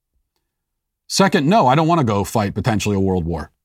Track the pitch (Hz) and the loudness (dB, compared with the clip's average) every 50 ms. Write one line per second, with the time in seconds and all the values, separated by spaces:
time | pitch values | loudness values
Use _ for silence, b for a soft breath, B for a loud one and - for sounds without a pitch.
0 | _ _ _ _ _ _ _ _ _ _ _ _ _ _ _ _ _ _ _ _ | _ _ _ _ _ _ _ _ _ _ _ _ _ _ _ _ _ _ _ _
1 | _ - - - 196 190 - 190 139 139 202 226 170 127 131 156 160 156 170 170 | _ -4 0 0 2 2 2 2 2 2 2 4 4 4 4 2 2 2 2 0
2 | 139 110 107 101 98 - - 117 104 98 - - 98 - 110 101 - 107 104 95 | 0 0 0 -2 -2 -2 -2 -2 -2 -2 -4 -4 -4 -2 -2 -2 -2 -2 -2 -2
3 | 95 95 92 92 82 82 85 78 69 - _ _ _ | 0 -2 -2 -2 -2 -4 -6 -8 -8 -12 _ _ _